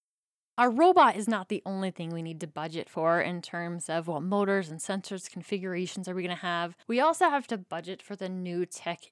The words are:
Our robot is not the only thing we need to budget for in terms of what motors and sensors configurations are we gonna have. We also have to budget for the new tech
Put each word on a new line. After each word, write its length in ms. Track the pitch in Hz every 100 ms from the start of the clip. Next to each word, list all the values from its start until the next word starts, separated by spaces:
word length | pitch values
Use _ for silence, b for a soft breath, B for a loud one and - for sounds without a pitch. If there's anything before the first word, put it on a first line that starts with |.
| _ _ _ _ _ -
Our 120 | 247
robot 460 | 233 339 359 269 202
is 120 | 214
not 220 | 214 185
the 120 | 208 -
only 240 | 190 190
thing 180 | - 165
we 140 | 165
need 180 | 165 160
to 60 | 160
budget 420 | 151 160 160 -
for 320 | - 160 170
in 220 | - 175
terms 480 | - 170 170 175 -
of 180 | 165 165
what 140 | 156
motors 480 | 175 202 196 196 165
and 100 | 160
sensors 500 | - 196 - 190 -
configurations 800 | - 165 202 185 180 180 - 185
are 60 |
we 80 | 185
gonna 120 | 180
have. 400 | 175 180 175 170 180 b
We 100 | 233
also 300 | 302 320 349
have 180 | 285 262
to 100 | 226
budget 420 | 180 165 165 185
for 160 | - 202
the 140 | 190
new 340 | 185 180 175
tech 380 | 180 - - 175 -